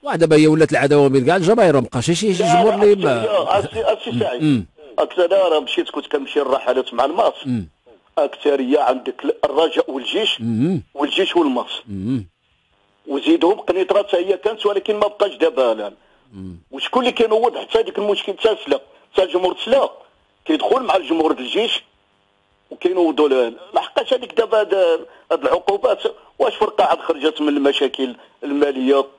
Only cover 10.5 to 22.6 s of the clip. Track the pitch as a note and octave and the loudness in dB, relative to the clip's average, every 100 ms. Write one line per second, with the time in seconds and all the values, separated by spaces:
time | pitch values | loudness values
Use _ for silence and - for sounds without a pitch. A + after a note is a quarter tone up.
10.5 | A2 C#3+ F3+ - - D3 E4 F#3+ F3 D#3 | 0 0 -2 -6 -6 -4 -2 0 2 0
11.5 | A#2+ - - - G2 G2 C3 F#2 _ _ | 0 -6 -12 -12 -8 -4 -6 -6 _ _
12.5 | _ _ _ _ _ - C#3 - E3 E3 | _ _ _ _ _ -8 -4 2 2 2
13.5 | G#3 - F3+ F#3 G3 G3+ F3+ F3+ F#3 G#3+ | 0 -2 -2 0 0 0 -2 -2 -2 -2
14.5 | A3 G3+ G3+ G3 G#3 G#3 G#3 G3+ C3 D#3+ | -2 -2 -2 -2 -2 -2 0 -4 0 -2
15.5 | C3+ B2+ A2 G#2 - _ _ _ G2+ F#2+ | 2 0 0 -6 -12 _ _ _ -16 -16
16.5 | F2 _ C#4 - B3 B3 - A3+ G#3+ A#3 | -16 _ -12 -4 -2 -2 0 2 2 0
17.5 | - - A3+ A3 - G#3 G3 - F#3+ A3+ | -4 -4 -2 -2 -4 -4 -4 -4 -2 0
18.5 | G#3 - - - _ _ - F#3 D3 F3+ | -2 -4 -4 -4 _ _ -2 0 0 -2
19.5 | - - C4+ A3+ - - _ _ _ - | -4 0 0 0 -6 -20 _ _ _ -4
20.5 | D#3 - B3+ A#3+ F#3+ D#3+ E3 D#3 C3 B2 | -2 2 0 2 -2 0 0 0 -2 -4
21.5 | E3 A3 - - _ _ _ _ _ _ | -2 -2 -4 -10 _ _ _ _ _ _
22.5 | _ | _